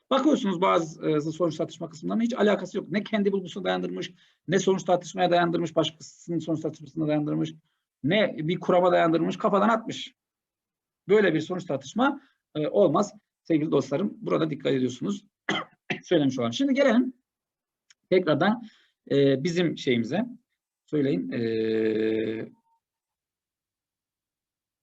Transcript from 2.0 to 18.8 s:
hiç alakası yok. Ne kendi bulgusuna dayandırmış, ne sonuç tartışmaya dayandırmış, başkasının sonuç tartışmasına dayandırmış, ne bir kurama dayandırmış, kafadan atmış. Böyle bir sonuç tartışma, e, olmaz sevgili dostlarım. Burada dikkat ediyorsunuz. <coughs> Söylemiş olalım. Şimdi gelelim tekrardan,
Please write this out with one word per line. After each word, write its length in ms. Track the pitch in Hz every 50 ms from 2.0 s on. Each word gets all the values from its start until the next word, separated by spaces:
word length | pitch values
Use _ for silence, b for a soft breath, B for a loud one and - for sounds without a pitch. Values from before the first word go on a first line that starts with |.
| 170 175 202 220
hiç 120 | 233 233 -
alakası 420 | - 208 208 190 190 185 180 -
yok. 140 | 190 156 143
Ne 120 | 170 214
kendi 300 | 202 - 220 208 196 202
bulgusuna 320 | 196 196 180 - - 202 180
dayandırmış, 480 | 185 185 180 180 180 180 185 170 - b b b b b b _ 151
ne 100 | 175 190
sonuç 260 | 185 190 190 170 -
tartışmaya 460 | - 180 175 - - - 190 180 170
dayandırmış, 460 | 175 175 175 170 170 170 170 156 -
başkasının 600 | 165 156 - - - - - - - - 165 170 156
sonuç 220 | - 175 160 -
tartışmasına 480 | - 151 151 - 151 - - 160 156 147
dayandırmış, 460 | 151 151 151 151 151 160 156 156 160 - _ _ _ _ _ _ _ _
ne 320 | - 143 190 220 190 - - -
bir 220 | 156 160 180 180
kurama 320 | - - 180 175 180 180
dayandırmış, 440 | 175 175 170 165 165 160 165 185 190
kafadan 320 | 190 - 202 202 190 202 226
atmış. 460 | 226 226 - 135 127 - - - - _ _ _ _ _ _ _ _ _ _ _ _ _ _ _ _ _ _ 165
Böyle 260 | 202 220 202 175 156
bir 60 | 151
sonuç 240 | 156 - 180 175 -
tartışma, 560 | - 143 131 - - - 208 254 285 311 B B B B B _ _ -
e, 140 | 156 151 -
olmaz 440 | - 202 196 147 147 196 202 - - - _ _ _ _
sevgili 280 | _ - 165 147 151 -
dostlarım. 440 | 151 139 - - 143 151 202 220 -
Burada 340 | - - 170 - 147 160 160
dikkat 220 | 139 - - 143
ediyorsunuz. 520 | 139 131 127 120 - - - 110 101 - - _ _ _ _ -
<coughs> 540 | - - - - _ _ _ - - -
Söylemiş 360 | - - 180 156 277 - - -
olalım. 140 | 117 117
Şimdi 220 | 117 - 277 277 254
gelelim 380 | 269 269 254 214 254 - 262 - _ _ _ _ _ _ _ _ _ _ _ _ _ _ _ _ _ _ -
tekrardan, 520 | 180 185 185 156 147 135 175 208 233 240 B B B B